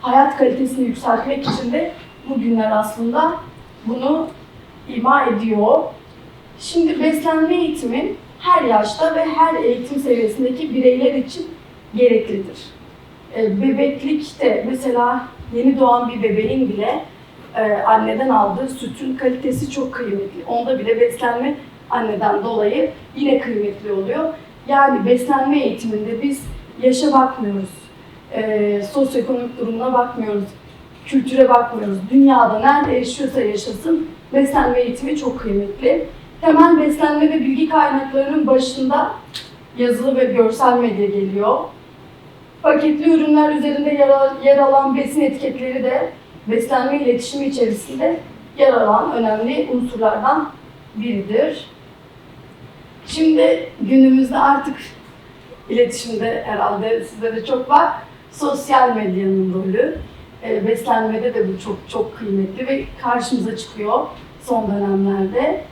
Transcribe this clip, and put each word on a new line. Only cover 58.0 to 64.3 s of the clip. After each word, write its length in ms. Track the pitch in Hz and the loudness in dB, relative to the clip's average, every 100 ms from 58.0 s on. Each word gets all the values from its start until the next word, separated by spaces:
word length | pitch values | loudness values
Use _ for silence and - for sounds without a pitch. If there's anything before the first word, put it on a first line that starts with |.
| - - - | -12 -20 -20
Sosyal 640 | - 294 277 - 262 247 226 | -8 -4 -4 2 4 4 2
medyanın 580 | 202 185 190 190 185 | -2 -2 0 0 0
rolü. 440 | 180 190 202 285 - - - - - 226 | -2 -4 -2 -2 -4 -12 -18 -20 -16 -6
E, 180 | 214 202 | -4 -2
beslenmede 680 | 226 - 240 220 220 240 | -4 -2 -2 -2 -2 -4
de 140 | 220 190 | -2 -4
bu 120 | 185 | -4
çok, 120 | 214 190 - | -8 -12 -10
çok 300 | 233 220 - | -8 -8 -8
kıymetli 480 | 214 196 190 - 254 | -4 -2 -4 -6 -4
ve 180 | 277 - - | -4 -6 -8
karşımıza 540 | 247 240 240 247 208 220 | -2 -2 -2 -4 -4 -8
çıkıyor 500 | - 214 208 240 - - - | -12 -8 -2 -2 -4 -12 -20